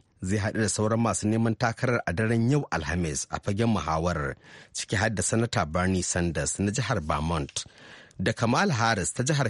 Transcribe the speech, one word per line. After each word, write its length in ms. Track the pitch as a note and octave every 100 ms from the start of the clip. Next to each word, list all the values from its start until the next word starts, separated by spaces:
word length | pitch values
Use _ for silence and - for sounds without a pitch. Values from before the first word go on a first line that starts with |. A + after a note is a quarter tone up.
| - _
zai 160 | F#2 G#2
haɗu 200 | G#2 -
da 60 | G#2
sauran 300 | - G#2+ A2+
masu 240 | A#2 - G#2+
neman 320 | A2 A2+ -
takarar 400 | A#2+ A2 B2+ A#2+ -
a 60 |
daren 320 | F2 A2 A#2 A#2
yau 140 | D3 D3
Alhamis 560 | - D2+ E3+ E2 C#2+ -
a 120 | -
fagen 320 | - G2+ A#2
muhawarar, 640 | G#2 D#2 D#2+ E2+ D#2+ C#2 - - - -
ciki 220 | - -
har 160 | G#2+ A2
da 120 | G2+
Sanata 440 | - A2+ A#2 A2 E2
Bernie 360 | E2+ F#2 F#2
Sanders 580 | E2+ F#2 F2 D2+ D#2 -
na 100 | G2+
jihar 300 | G#2 A#2 A2+
Vermont, 640 | D2 D2+ D#2 E2+ - - - - - - - -
da 100 | -
Kamala 400 | - A2+ C#3 G3+
Harris 380 | B2 A2+ G#2+ E2
ta 100 | -
jihar 260 | B2+ D3+ A#2+